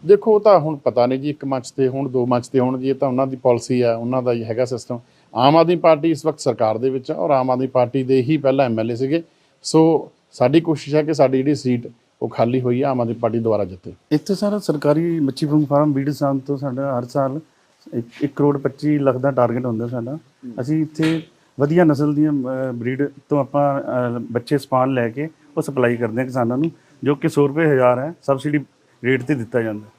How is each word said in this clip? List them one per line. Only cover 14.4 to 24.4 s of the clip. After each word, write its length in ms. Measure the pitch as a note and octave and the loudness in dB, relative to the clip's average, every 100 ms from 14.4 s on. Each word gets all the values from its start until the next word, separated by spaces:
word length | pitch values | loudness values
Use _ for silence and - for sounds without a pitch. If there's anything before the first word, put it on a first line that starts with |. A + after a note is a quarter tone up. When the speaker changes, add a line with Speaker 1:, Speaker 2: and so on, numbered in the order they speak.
| G#3 G#3 | -2 -4
Speaker 2:
ਸਰਕਾਰੀ 640 | - D3+ D3 D3 E3+ E3 | -4 -2 2 2 0 0
ਮੱਛੀ 260 | C#3 C3 D3+ | -2 -2 0
ਫਾਰਮ 460 | D3+ C#3+ C#3+ D3+ | 0 2 2 2
ਬੀਡ 180 | C#3 C#3 | 0 -2
ਸਾਨ 280 | C3+ C#3+ C#3 | -2 -2 -2
ਤੋਂ 180 | C3+ C#3+ | -4 -6
ਸਾਡਾ 420 | C#3 B2 C#3 B2 | -4 -6 -4 -4
ਹਰ 60 | |
ਸਾਲ 360 | B2 D3 C3+ C#3+ D#3+ _ _ _ - | -4 -2 -2 -4 -12 _ _ _ -10
ਇੱਕ, 120 | A#2+ A#2 - | -10 -10 -6
ਇੱਕ 100 | C#3+ | -6
ਕਰੋੜ 240 | - C#3+ C#3+ | 0 0 2
ਪੱਚੀ 400 | C#3 - D3 D3 | -2 -4 -2 0
ਲੱਖ 180 | C#3 B2+ | 2 0
ਦਾ 140 | C#3 | 0
ਟਾਰਗੇਟ 360 | B2+ A#2+ A#2 B2+ | 2 2 0 -2
ਹੁੰਦਾ 200 | A2 A#2 | -4 -4
ਸਾਡਾ। 260 | B2 A#2 | -6 -8
Speaker 3:
ਹੂੰ। 400 | D3+ _ _ B2+ A2 | -10 _ _ -16 -10
Speaker 2:
ਅਸੀਂ 220 | B2+ D#3 | -4 -2
ਇੱਥੇ 400 | D#3 D#3 D#3+ E3 D#3+ _ _ - | -2 -2 -2 -2 -6 _ _ -4
ਵਧੀਆ 240 | C#3+ E3 | 0 4
ਨਸਲ 300 | E3+ C#3 D3+ | 4 4 0
ਦੀਆਂ, 180 | D3 D3+ | 2 0
ਅਹ, 400 | D3 B2 C3 C3 | 0 -4 -4 -6
ਬਰੀਡ 360 | A#2+ A#2 C3 C#3 - _ | -4 -6 -2 -4 -6 _
ਤੋਂ 120 | D3 | -2
ਆਪਾਂ, 400 | B2+ C#3+ C#3+ C#3 | 0 0 0 0
ਅਹ, 380 | - B2+ B2 A#2+ A#2 | -4 -2 -2 -4 -4
ਬੱਚੇ 260 | A#2 | -6